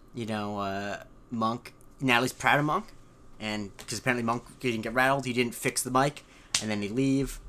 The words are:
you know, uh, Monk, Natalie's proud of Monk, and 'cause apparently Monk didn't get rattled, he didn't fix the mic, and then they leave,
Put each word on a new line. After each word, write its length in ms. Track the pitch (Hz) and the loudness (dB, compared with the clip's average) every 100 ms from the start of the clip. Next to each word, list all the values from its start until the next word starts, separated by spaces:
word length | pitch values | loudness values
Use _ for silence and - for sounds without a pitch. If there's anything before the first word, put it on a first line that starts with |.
| - | -14
you 140 | 123 110 | -8 -4
know, 320 | 107 104 101 | -4 -4 -4
uh, 460 | 98 98 101 - - - - | -4 -4 -6 -8 -12 -20 -8
Monk, 420 | 117 113 117 - - - - | -2 0 -2 -8 -20 -20 -2
Natalie's 320 | 131 120 127 | 4 4 4
proud 260 | - 123 139 | 2 4 4
of 60 | |
Monk, 220 | 151 180 - - - - - - | 4 -2 -4 -16 -20 -20 -20 -10
and 360 | 107 104 98 - | -6 -6 -8 -12
'cause 220 | - 107 | -8 -2
apparently 240 | 131 120 | 0 0
Monk 220 | 117 120 - - | 0 -2 -6 -6
didn't 220 | 131 110 | -2 -2
get 120 | 110 | -2
rattled, 300 | 123 131 139 | 2 4 2
he 80 | 127 | 0
didn't 220 | 120 117 | 0 0
fix 280 | - 127 - | -2 -2 -2
the 80 | - | 0
mic, 340 | 131 147 - - - - - | 2 2 -2 -16 -20 -4 -2
and 80 | 107 | -2
then 100 | 104 | -2
they 80 | 101 | -2
leave, 520 | 120 135 135 131 - | 0 2 2 0 -6